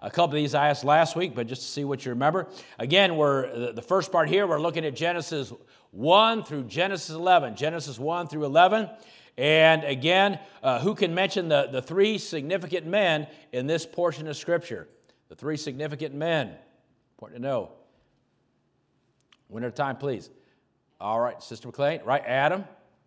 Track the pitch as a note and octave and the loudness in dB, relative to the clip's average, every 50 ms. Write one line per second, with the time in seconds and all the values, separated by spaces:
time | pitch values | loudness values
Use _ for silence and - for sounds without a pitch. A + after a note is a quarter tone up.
0 | - G#2 - - E3+ D#3+ C#3 D3+ D3+ C#3+ C#3 D3 C#3+ D3 C#3+ C3 - C3+ D3 D#3+ | -12 -6 0 0 0 2 2 0 0 0 2 2 2 2 2 0 2 4 4 6
1 | E3 D#3+ - D#3+ F3+ F3+ A#2 A#2+ A#2+ A2+ C3 B2+ - - - D#3 D3 C#3 C#3+ C3+ | 4 4 0 -2 -4 -4 -4 -6 -6 -6 -8 -10 -10 -10 -8 -6 -6 -4 -6 -6
2 | - B2+ B2 A#2+ C3+ D3+ D#3 F#3+ F3 F3+ - - - - - - A#2 C3 D#3 F#3+ | -6 -6 -2 0 2 2 2 0 -2 -6 -10 -18 -20 -18 -12 -8 -2 2 4 4
3 | G3+ F#3 E3+ D#3 D3+ C#3+ C#3 C3+ C3 - - A#2+ A#2+ A#2+ - A2+ A2+ - F#3 F#3+ | 4 4 4 4 4 4 4 2 0 -2 -4 -6 -6 -6 -6 -8 -2 0 0 0
4 | E3+ - - F3 D#3+ D3+ E3 G3 G#3 F#3 D#3+ D3 D#3 E3+ D3+ E3+ D#3+ D3+ C3 A#2 | 2 2 2 2 2 4 4 2 2 2 2 0 0 -2 -2 -2 -4 -4 -4 -2
5 | D#3 E3+ F3 F3 D#3 - E3 D#3 C#3 F#2+ - - - _ _ _ _ _ - F2 | -2 -2 -2 -2 -4 -6 -6 -6 -6 -8 -10 -16 -20 _ _ _ _ _ -10 -2
6 | A#2 D#3 F3 G#3 A3 A3+ A3+ A3 - - D3+ D3 B2+ A2+ - D3+ F3 G3 G3 E3+ | 2 6 6 6 6 4 2 -2 -4 -8 -8 -8 -8 -6 -4 -2 -2 -2 -2 -6
7 | - - D#3 D#3+ E3+ F3+ F#3 E3+ D3 A#2+ G#2+ G2+ C3+ D#3 E3 E3+ C3+ C#3+ B2+ A2 | -8 -10 -10 -2 4 6 6 6 4 2 -2 -4 -4 -4 -2 -4 -6 -10 -10 -8
8 | C3 D3+ E3+ E3+ F3 C#3 - D#3 D3+ C#3 C3+ D#3+ F3 F#3 G3+ A3 A3 - - - | -6 -4 -4 -4 -6 -6 -6 -4 -4 2 6 6 8 8 6 2 0 -4 -8 -14
9 | - - - - - _ _ - C3 D3 D#3 D#3+ D#3+ D#3+ D#3+ D#3 D3+ C#3+ C#3 C3 | -20 -20 -20 -20 -20 _ _ -2 0 4 6 8 8 8 6 6 2 -2 -4 -2
10 | B2 D#3+ F3+ F#3+ G3 G3+ F#3+ D3 - - - - - C3+ B2+ A#2 B2+ F#3+ F3 - | 0 2 4 4 4 2 0 -2 -8 -16 -14 -4 -2 0 0 0 0 -2 0 0
11 | G3+ F3 E3 F3+ F#3+ F#3+ - G3+ F3+ E3 D3+ C#3+ C#3 B2 B2+ C3 B2+ - D#3+ F#3+ | 0 0 0 0 -2 0 0 -2 0 2 2 2 2 0 -2 -6 -6 -2 0 2
12 | G3 G#3+ A3 F#3+ - - - D#3 C3+ D3 F#3 G3 E3+ D#3 E3 F3+ D#3+ D#3+ F3+ G#3 | 2 2 2 -2 -6 -6 -8 -6 -4 -2 -4 -4 -4 -4 -6 -6 -4 -2 0 2
13 | G#3 F3 D#3+ D3+ D3+ - - - - _ - B2 B2+ C#3+ D#3+ E3 D#3+ - - - | 2 2 2 0 -2 -6 -12 -20 -18 _ -6 -6 -2 -2 -2 -2 -4 -6 -4 -2
14 | F3 F3 D#3 D3+ D#3 D#3 D3 - - - B2 B2 B2 - A#2+ F#2 - - _ _ | -2 -2 -2 -4 -8 -10 -10 -8 -4 -2 -2 -2 -2 -6 -10 -12 -12 -14 _ _
15 | _ _ _ _ _ _ - - - C#3+ D#3 D3 - D3+ B2+ C3 D3+ D#3 D3+ C3 | _ _ _ _ _ _ -18 -12 -8 -6 -6 -6 -6 -8 -8 -8 -8 -8 -8 -8
16 | D#3 D3 C3+ C#3+ D#3 E3+ E3 D#3 C3 G2+ D#2+ - - _ _ _ _ _ _ _ | -8 -8 -8 -4 -2 0 0 0 -2 -4 -8 -14 -20 _ _ _ _ _ _ _
17 | _ _ _ _ - G#2 - A#2+ A#2+ C3+ C3+ A#2+ F#2+ E2 - - _ _ _ _ | _ _ _ _ -20 -18 -12 -8 -6 -4 -4 -4 -4 -6 -10 -20 _ _ _ _
18 | _ _ _ _ _ _ _ _ _ _ _ _ _ _ _ _ _ _ _ _ | _ _ _ _ _ _ _ _ _ _ _ _ _ _ _ _ _ _ _ _
19 | _ _ _ _ _ _ _ _ _ _ G2 A2 A#2+ B2 A2 - C#3+ C3+ C3 C3 | _ _ _ _ _ _ _ _ _ _ -12 -10 -10 -8 -6 -4 -4 -4 -4 -4
20 | C#3+ C#3+ B2+ G2+ E2 - - _ _ _ _ _ _ _ _ _ _ _ _ - | -6 -6 -6 -6 -8 -14 -20 _ _ _ _ _ _ _ _ _ _ _ _ -10
21 | - G#2 A2 A#2 A#2+ B2 A2 - - - A#2 A2 - B2 A2 - C#3 C#3+ E3 E3 | -6 -4 0 0 0 -2 -2 -6 -12 -16 -16 -14 -14 -12 -6 -2 -2 0 -2 -2
22 | - G#2+ C3 C#3+ - - B2+ C3+ C3+ D#3 F3 G3 G3 - - _ _ _ _ _ | -2 0 0 0 0 0 0 2 2 2 0 -2 -4 -10 -16 _ _ _ _ _
23 | _ | _